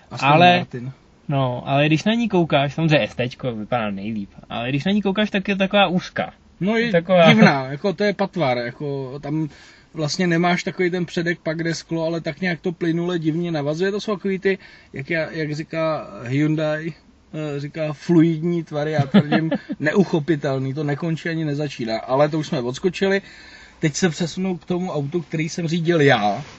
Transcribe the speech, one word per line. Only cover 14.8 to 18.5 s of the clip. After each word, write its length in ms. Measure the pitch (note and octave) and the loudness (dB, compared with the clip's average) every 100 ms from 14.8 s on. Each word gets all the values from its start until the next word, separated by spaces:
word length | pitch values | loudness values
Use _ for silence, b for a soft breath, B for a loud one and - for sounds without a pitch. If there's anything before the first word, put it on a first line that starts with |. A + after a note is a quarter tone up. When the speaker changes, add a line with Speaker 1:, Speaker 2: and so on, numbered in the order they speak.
| B | B
Speaker 1:
jak 160 | C3+ C3+ | -12 -4
já, 220 | E3+ D#3 | -4 -4
jak 240 | D#3+ D3+ D3 | -6 -6 -6
říká 520 | D#3 D#3+ D#3+ D3 G#2 G2+ | -6 -4 -2 -4 -8 -12
Hyundai, 720 | A#2+ C#3 D3+ D#3 D3+ D#3 E3 - _ _ _ D#3+ D3+ C#3+ | -4 0 2 2 -2 -4 -6 -12 _ _ _ -8 -6 -6
eh, 40 | |
říká 340 | D3 E3 D3+ | -8 -6 -6
fluidní 680 | D3 - E3+ E3+ D#3 F3 | -4 4 6 6 2 -2